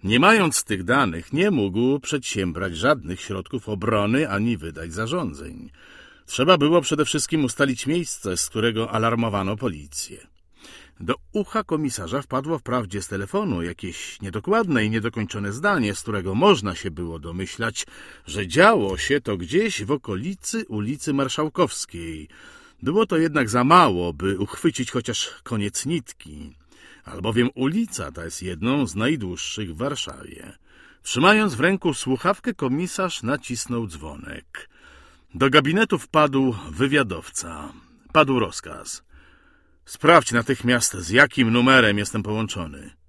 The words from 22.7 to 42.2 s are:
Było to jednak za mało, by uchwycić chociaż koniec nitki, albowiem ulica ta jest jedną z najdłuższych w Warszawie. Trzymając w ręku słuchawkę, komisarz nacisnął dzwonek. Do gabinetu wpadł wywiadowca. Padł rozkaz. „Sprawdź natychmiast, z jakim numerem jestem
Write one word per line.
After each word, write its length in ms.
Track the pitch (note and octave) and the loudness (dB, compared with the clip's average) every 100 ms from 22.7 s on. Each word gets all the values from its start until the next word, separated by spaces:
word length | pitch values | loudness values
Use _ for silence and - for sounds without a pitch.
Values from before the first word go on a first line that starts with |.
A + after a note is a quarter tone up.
| _ | _
Było 220 | B2+ F#3 A3+ | -2 0 2
to 120 | E3 | 2
jednak 320 | E3 D3 A#2+ | 2 2 2
za 140 | B2 | 2
mało, 500 | B2 F3 D#3 F2+ F2 | 6 8 8 4 -2
by 260 | D2+ F#2 F#2+ | -2 -2 0
uchwycić 520 | G2+ - E3 - B2+ | -4 0 -2 0 -4
chociaż 380 | C3 A2+ A2+ - - | -4 -4 -6 -6 -10
koniec 420 | - A#2 G#2 - C3 | -6 -4 -2 -4 -4
nitki, 680 | E3 A#2+ - D#2+ D2+ D2 C#2 _ - - - - | -4 -6 -18 -16 -14 -16 -18 _ -20 -20 -20 -16
albowiem 440 | - F#2 A2+ B2 B2 | -6 -2 2 2 2
ulica 560 | C3 F#3 A#3 - D#2 | 0 0 -2 -4 -10
ta 140 | D#2 E2 | -8 -10
jest 180 | - | -8
jedną 440 | F#2 F2 A2 C#3+ A#2+ | -8 -4 -2 0 -2
z 80 | G2 | -2
najdłuższych 800 | A#2 D#3 G2 F2+ - - G2+ D#2+ | -2 -2 -4 -8 -8 -8 -8 -6
w 20 | |
Warszawie. 800 | C3 C#3+ - C2+ - - - - _ - - _ | -6 -6 -8 -12 -16 -18 -18 -20 _ -20 -20 _
Trzymając 540 | - B2 E3+ G#3+ G#3+ A#2 | -6 4 6 6 4 2
w 40 | |
ręku 340 | D#3+ G3 F3 | 2 2 0
słuchawkę, 600 | C#3 - C3 F3 G3+ - | -2 -2 0 0 0 -4
komisarz 720 | - C3+ C3+ F3+ - F#3 - | -4 -2 -2 -2 -2 -4 -4
nacisnął 640 | A#2 - - A#2+ - A#2+ A2 | -4 -4 -4 -8 -4 -4 -6
dzwonek. 840 | D#2+ D2+ C#2+ - D2+ - - - _ - - - _ _ - | -10 -14 -14 -14 -14 -16 -18 -18 _ -20 -20 -20 _ _ 0
Do 140 | C3+ | 4
gabinetu 500 | D3 C#3 F3+ A3+ F3+ | 6 4 2 2 0
wpadł 560 | - D#3 D3 C3+ C3+ A2 - | 2 4 4 4 2 0 -8
wywiadowca. 1000 | D2+ C3+ C#3+ A#2 F2 - - E2+ D#2+ D2 - - _ _ | 0 2 2 2 -4 -8 -10 -10 -10 -14 -16 -20 _ _
Padł 280 | B2 C3+ C3 | 4 4 4
rozkaz. 640 | G2+ - - D2+ - - _ - - _ _ _ _ _ - | 2 -4 -12 -14 -12 -14 _ -20 -20 _ _ _ _ _ -20
„Sprawdź 460 | - E3 E3+ - | 0 8 8 8
natychmiast, 640 | A#2+ A#2 C3 A#2+ B2 A2+ | 0 0 0 2 2 2
z 160 | G2 E2+ | -4 0
jakim 420 | A2 C#3+ - A#2 | 6 6 6 4
numerem 460 | A#2+ B2 C3 A2 G2+ | 4 8 8 8 4
jestem 260 | G#2 A#2 | -2 -4